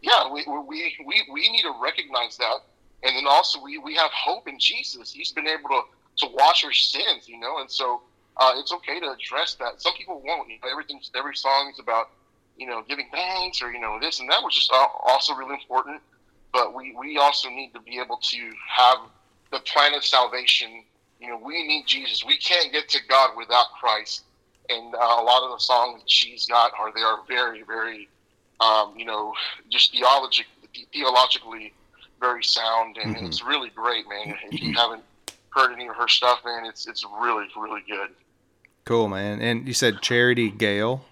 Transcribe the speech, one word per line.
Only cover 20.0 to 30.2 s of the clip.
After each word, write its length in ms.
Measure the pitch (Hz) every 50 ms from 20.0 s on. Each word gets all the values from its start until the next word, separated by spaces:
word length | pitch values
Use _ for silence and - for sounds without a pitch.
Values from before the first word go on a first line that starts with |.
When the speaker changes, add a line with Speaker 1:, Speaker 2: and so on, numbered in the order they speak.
| 139
Speaker 1:
salvation. 800 | - - 131 127 123 123 127 123 120 - - 120 113 113 113 113 _ _ _ _ _ _ _
You 80 | 120 123
know, 100 | 120 113 110
we 220 | 131 156 170 160
need 200 | 151 156 151 - -
Jesus. 360 | - 139 135 - - - -
We 120 | - - -
can't 340 | - - 269 - 165 135 -
get 160 | 151 147 -
to 100 | - - - _
God 280 | 127 135 135 127 -
without 300 | - 117 110 120 123 120 - - -
Christ. 420 | - 123 107 107 110 - - - - _ _ _ _ _ _ _ _ _
And, 240 | 123 117 117 117 120
uh, 40 | 117
a 240 | 120 117 120 120 117
lot 180 | 120 123 127 131
of 60 | 131
the 80 | 123 -
songs 420 | - - 127 120 120 123 120 110 _
that 80 | -
she's 360 | - - - 117 120 117 -
got 240 | - 117 120 117 110 - -
are, 140 | 107 110 104
they 60 | 107 113
are 160 | 110 110 107 - -
very, 340 | 127 123 123 120 113 107 110
very, 440 | 107 110 113 113 113 110 107 104 _ _ _ _ _ _ _ _ _ _ _
um, 340 | 113 113 110 110 107 104 -
you 80 | - 117
know, 300 | 117 110 104 107 107 107 - - - - - - _
just 240 | - 110 - - -
theologic-, 540 | 120 123 123 135 139